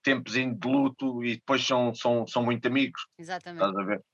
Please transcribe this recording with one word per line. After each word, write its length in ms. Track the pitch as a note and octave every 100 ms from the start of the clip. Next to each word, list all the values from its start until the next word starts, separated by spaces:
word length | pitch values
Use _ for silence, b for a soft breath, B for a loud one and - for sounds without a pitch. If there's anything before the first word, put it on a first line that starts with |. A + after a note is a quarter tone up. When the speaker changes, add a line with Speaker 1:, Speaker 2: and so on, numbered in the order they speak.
Speaker 1:
tempozinho 520 | C#3+ C3 A#2+ A#2 B2+ G#2+
de 100 | B2
luto 560 | C#3 C#3 C3 C3+ B2
e 120 | A#2+ A2+
depois 300 | - C3+ B2
são, 280 | B2+ B2 A#2
são, 320 | B2 A#2+ G#2+
são 160 | B2
muito 240 | A#2+ A#2+ B2
amigos. 340 | C3 C3 - - -
Speaker 2:
Exatamente. 460 | E3 F3+ F3 E3+ G3
Speaker 1:
Estás 180 | -
a 0 | F#2+
ver? 120 | G2+ _